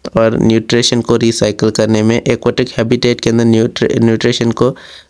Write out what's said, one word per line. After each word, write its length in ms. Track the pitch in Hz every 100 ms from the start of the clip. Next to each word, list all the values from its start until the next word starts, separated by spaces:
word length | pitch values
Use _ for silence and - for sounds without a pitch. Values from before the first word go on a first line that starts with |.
| - -
और 220 | 113 110
nutrition 640 | 113 113 110 120 120 120
को 140 | - 117
recycle 540 | 113 113 110 104 110
करने 340 | 107 110 107
में, 180 | 110 120
aquatic 480 | - 120 120 120 127
habitat 520 | - 113 120 123 120
के 80 | 117
अंदर 160 | 117 117
न्यूट्रि-, 540 | 113 117 - 120 117
nutrition 520 | 117 113 120 120 117
को 260 | - 127 170 - - -